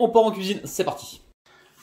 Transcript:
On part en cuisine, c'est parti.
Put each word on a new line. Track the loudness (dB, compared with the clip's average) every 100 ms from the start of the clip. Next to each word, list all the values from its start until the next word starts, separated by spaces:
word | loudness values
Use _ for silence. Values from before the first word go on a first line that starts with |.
On | 4
part | 4
en | 4
cuisine, | 0 -4 -6
c'est | -6 -4
parti. | -4 -4 -14 -20 _ _ _ _ _ _